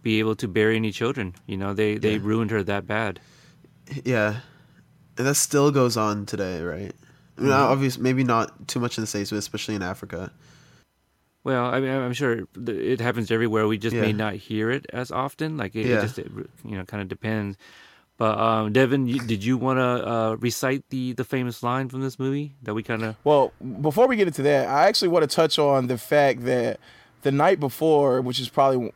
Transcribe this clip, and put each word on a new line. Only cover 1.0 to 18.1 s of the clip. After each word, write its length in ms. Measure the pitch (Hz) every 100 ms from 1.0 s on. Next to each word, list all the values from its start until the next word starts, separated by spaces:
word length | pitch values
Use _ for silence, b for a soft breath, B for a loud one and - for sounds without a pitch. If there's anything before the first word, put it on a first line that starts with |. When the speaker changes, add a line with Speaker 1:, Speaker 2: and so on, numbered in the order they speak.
| 117 139 95 87 -
Speaker 1:
You 100 | 95
know, 160 | 98
they, 240 | 101 107 104
they 180 | 107 107
Speaker 2:
Yeah. 40 |
Speaker 1:
ruined 300 | 101 110 110
her 100 | 107
that 240 | 98 101 95
bad. 360 | 107 110 87 b b b b - _ - 139
Speaker 2:
Yeah. 380 | 127 117 107 110 B B B B _ _ _ -
And 80 | 127
that 100 | 143
still 360 | - 147 143
goes 240 | 143 123 113
on 280 | 107 104 101
today, 360 | 101 92 87
right? 320 | 85 80 101 - b b b -
I 40 |
mean, 100 | 135
Speaker 1:
Mm-hmm. 200 | 135 131
Speaker 2:
obvious-, 260 | 135 135 127
maybe 260 | 127 131 127
not 420 | 113 110 - -
too 140 | 127
much 160 | 120 -
in 40 |
the 60 | 110
States, 220 | 104 101
but 60 | 104
especially 380 | - 107 - 107
in 60 |
Africa. 500 | 90 98 95 85 92 _ b b b b _ _ _ _ _ _ 131
Speaker 1:
Well, 200 | 127 123
I 140 | 123
mean, 100 | 135
I'm 240 | 135 123
sure 340 | 120 139 117 92
th-, 240 | 95 120 95
it 220 | 73 127
happens 320 | 117 120 107
everywhere. 340 | 113 117 110 107
We 120 | 107
just 180 | 113 113
may 120 | 107
Speaker 2:
Yeah. 80 | 107
Speaker 1:
not 200 | 107 95
hear 340 | - 107 113
it 160 | 135 -
as 180 | 120 127
often. 460 | 98 139 - 156 156
Like, 160 | 98
it, 120 | 110 120
it 40 |
Speaker 2:
Yeah. 120 | 113
Speaker 1:
just, 180 | 107 -
it, 100 | - 104 - - -
you 120 | 98
know, 60 |
kinda 220 | 92 104 98
depends. 520 | 95 110 110 101 98 b b b b b